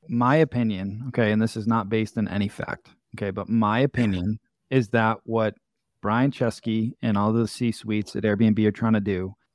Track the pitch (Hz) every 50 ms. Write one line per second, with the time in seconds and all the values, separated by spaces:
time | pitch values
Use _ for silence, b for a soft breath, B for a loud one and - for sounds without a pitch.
0 | _ - - 120 123 127 143 160 160 - - 123 117 110 104 92 95 98 98 110
1 | 131 131 - 123 113 104 107 107 110 110 - 113 104 110 113 113 98 98 113 110
2 | 110 - - 110 104 - - 101 101 98 - - - - - - _ - _ _
3 | _ _ - - 104 98 95 104 98 - 113 117 110 104 107 120 139 139 - 123
4 | 120 104 95 90 90 104 110 - _ _ _ _ _ - 131 131 117 101 - 117
5 | 110 110 113 - - - 113 113 110 107 - _ _ _ _ _ _ _ _ _
6 | - 101 110 120 127 143 - - 127 113 - - - 117 110 110 110 120 147 -
7 | - 117 104 101 101 107 110 117 117 104 - - 123 117 110 - - 110 107 107
8 | 101 - - - 107 107 104 101 113 110 104 104 107 107 101 - 120 113 113 107
9 | 98 104 98 90 92 95 101 - _ _